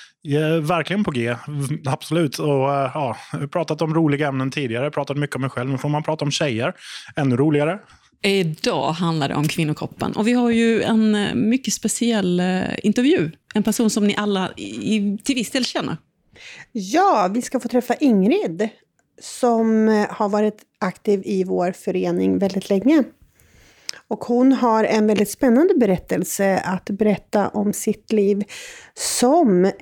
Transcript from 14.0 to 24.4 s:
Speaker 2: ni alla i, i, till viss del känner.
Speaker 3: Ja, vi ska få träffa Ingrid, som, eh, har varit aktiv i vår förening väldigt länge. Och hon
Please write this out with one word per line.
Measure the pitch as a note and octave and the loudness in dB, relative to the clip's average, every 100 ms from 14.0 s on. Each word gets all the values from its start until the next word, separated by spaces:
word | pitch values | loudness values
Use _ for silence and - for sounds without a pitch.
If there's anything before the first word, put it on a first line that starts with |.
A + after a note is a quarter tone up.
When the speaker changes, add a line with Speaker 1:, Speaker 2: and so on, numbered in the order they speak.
| G3+ | 0
Speaker 2:
ni | G#3 | 0
alla | G#3 G3 F#3 - | -2 -2 -4 -6
i, | G2+ A2 G#2 A3 | -10 -6 -2 0
i, | G3+ G3+ | 0 -4
till | - | -4
viss | C4 G#3+ | -2 -2
del | C4+ | -2
känner. | A#3+ E4 D3 - _ _ _ - - - - | -2 -4 -6 -8 _ _ _ -20 -20 -20 -12
Speaker 3:
Ja, | A#3 F#3+ D4 G4 C4 F#3 | -10 -2 2 4 4 2
vi | A3 | -2
ska | - B3 | -4 -4
få | A#3+ | -2
träffa | B3 A#3 | -2 -2
Ingrid, | A#3 C#4+ G#3 F#3+ F#4+ C#4+ E3 A3 - _ _ _ _ | 0 4 4 4 2 0 -4 -6 -6 _ _ _ _
som, | - - A#3+ A3+ A3+ A3 A3 | -16 -2 2 2 4 4 4
eh, | G#3+ G#3 | 4 0
har | F#3+ G#3 | -2 -2
varit | G#3 G#3+ G#3+ _ - | 0 0 -2 _ -6
aktiv | F#3+ - - G3+ | -6 -4 -2 -2
i | F#3+ F#3+ | 0 -2
vår | F#3 F#3 F3+ | 0 0 -2
förening | F#3 - F#3 F3+ F3 F#3+ F#3 | -4 -4 -2 -2 0 0 2
väldigt | F#3+ F#3+ - | 0 -2 0
länge. | G3 A3 D#4+ A3 - _ _ _ _ - _ - - - | 0 4 4 2 -6 _ _ _ _ -20 _ -16 -16 -10
Och | G#3+ | -8
hon | - A#3+ | -2 4